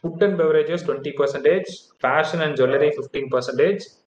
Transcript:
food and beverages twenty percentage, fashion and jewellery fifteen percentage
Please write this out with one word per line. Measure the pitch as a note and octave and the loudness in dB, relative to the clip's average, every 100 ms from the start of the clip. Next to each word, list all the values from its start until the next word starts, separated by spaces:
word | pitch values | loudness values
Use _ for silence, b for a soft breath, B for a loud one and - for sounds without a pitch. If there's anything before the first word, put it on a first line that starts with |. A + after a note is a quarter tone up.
food | E3+ E3 | -8 0
and | G3+ F3+ | 0 2
beverages | D#3+ D#3 D3+ E3+ D3+ | 2 2 0 -2 -4
twenty | C3+ C#3 C#3+ | -6 -6 -2
percentage, | C#3+ C#3 C#3 F3 - - _ _ | -2 2 2 2 -2 -14 _ _
fashion | C3 C#3+ D#3 E3+ | 0 0 0 -2
and | D#3 C3+ | -2 2
jewellery | B2+ C#3 D3 | 2 4 2
fifteen | D3 C3 C#3 C3+ | 0 -6 -8 -2
percentage | B2+ A#2+ B2+ E3 G3 - _ | -2 -2 2 2 2 -6 _